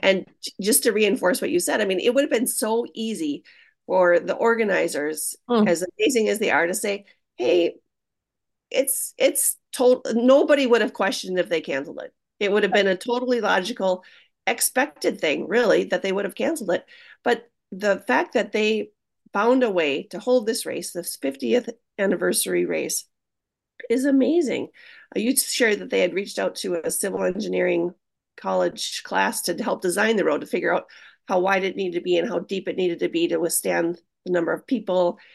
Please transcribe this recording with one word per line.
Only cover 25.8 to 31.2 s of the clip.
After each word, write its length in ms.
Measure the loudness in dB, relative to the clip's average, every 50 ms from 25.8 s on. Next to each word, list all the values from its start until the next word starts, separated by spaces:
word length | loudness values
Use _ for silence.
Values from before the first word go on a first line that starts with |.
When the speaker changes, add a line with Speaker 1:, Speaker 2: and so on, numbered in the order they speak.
| -2 -2
Speaker 1:
they 100 | 0 2
had 140 | 2 2 0
reached 260 | -4 -6 -6 -4 -4
out 160 | -4 -4 -4
to 240 | -6 -6 -4 -4 -4 -4
a 60 | -4
civil 320 | -4 -4 -4 -4 -2 -2
engineering 720 | -2 -2 -2 -4 -4 -4 -2 0 0 0 0 0 -2 -2 -6 _ _ _ _ _ _ _ _
college 680 | -10 -6 -2 0 0 0 0 -2 -6 -8 -8 -8 -10 -10
class 380 | -4 -2 -2 0 0 -2 -4
to 200 | -4 -4 -4 -4
help 200 | -4 -4 -4 -2
design 340 | -2 -2 0 2 2 2 2
the 80 | 2 2
road, 160 | 0 0 -2
to 80 | -2 -4
figure 260 | -4 -2 0 0 0
out 120 | -2 -2 -8 -16 -20 -20 -20 -20 _